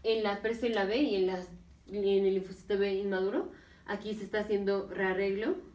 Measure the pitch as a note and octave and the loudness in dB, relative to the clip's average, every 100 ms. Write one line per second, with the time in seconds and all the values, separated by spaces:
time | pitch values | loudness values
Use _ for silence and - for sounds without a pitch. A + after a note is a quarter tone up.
0 | A3 A3+ G#3 G3+ A3+ A#3 A#3+ G#3+ G3 A#3 | 2 2 0 0 -2 0 0 2 2 2
1 | C#4 G3 F#3 F#3 F3+ - - - - G3+ | 2 4 2 0 -6 -16 -20 -20 -10 -2
2 | G3 G3 G3 F#3+ F#3 - - G3 G3+ G3 | 2 4 4 2 -2 -12 -2 0 2 0
3 | G3+ F#3+ F#3+ C4+ - - - - - G3+ | 0 0 0 0 -4 -10 -20 -20 -8 -8
4 | G#3+ G#3+ G3 G#3+ G#3+ G3+ G3 G3 F#3+ F3+ | -6 -8 -4 -4 0 0 2 0 -2 -2
5 | F#3+ F#3 G3 G3 A#3+ F#4+ - | 0 2 0 0 -2 -4 -8